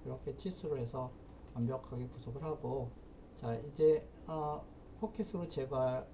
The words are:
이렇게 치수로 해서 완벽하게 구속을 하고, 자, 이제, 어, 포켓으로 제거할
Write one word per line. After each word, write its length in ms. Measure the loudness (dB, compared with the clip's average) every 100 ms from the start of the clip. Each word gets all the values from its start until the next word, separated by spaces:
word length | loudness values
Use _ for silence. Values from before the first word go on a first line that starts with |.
이렇게 300 | -8 -6 -6
치수로 440 | -4 -4 -4 -2 0
해서 320 | 0 -2 -4 -6 -16 -16 -10
완벽하게 540 | 0 0 0 -4 -6 -6
구속을 340 | -8 -8 -4
하고, 480 | -4 -2 -2 -2 -2 -8 -16 -16 -16
자, 200 | -6 -2
이제, 520 | -2 -4 8 10 10 4 -12 -4
어, 380 | -2 0 -2 -6 -16 -16 -4
포켓으로 480 | -4 -2 -2 0 -2
제거할 580 | -2 0 4 4 2 -4